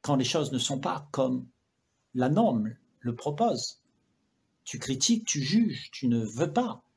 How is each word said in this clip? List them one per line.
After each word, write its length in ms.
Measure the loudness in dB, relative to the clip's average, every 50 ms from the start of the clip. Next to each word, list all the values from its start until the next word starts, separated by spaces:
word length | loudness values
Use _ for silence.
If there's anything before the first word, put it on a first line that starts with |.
| -2
quand 120 | 0 2
les 80 | 2 2
choses 280 | 2 0 0 0 0 -2
ne 60 | -2
sont 200 | -2 -2 -4 -4
pas 300 | -2 -4 -4 -4 -8 -6 -2
comme 360 | 0 0 0 0 -4 -6 -10 _ _ _ _ _ _ _ _ _ _ _ _ -2
la 160 | 0 2 2
norme 480 | 4 4 4 4 2 2 0 -2 -6 -10 _ _ _ _
le 160 | -6 -6 -6
propose. 640 | -4 -4 -4 -2 0 0 0 0 -2 -4 -8 -12 -16 _ _ _ _ _ _ _ _ _ _ _ _ _ _ _ _ _
Tu 140 | -12 -12 -8
critiques, 460 | -6 -4 -2 0 2 2 2 2 2
tu 180 | -2 -4 -2 0
juges, 460 | 2 4 4 4 2 0 -4 -8 -12 -10
tu 160 | -2 0 2
ne 100 | 2 2
veux 340 | 2 -2 -2 -2 -2 0 2
pas, 320 | 0 0 0 -4 -8 -14 _ _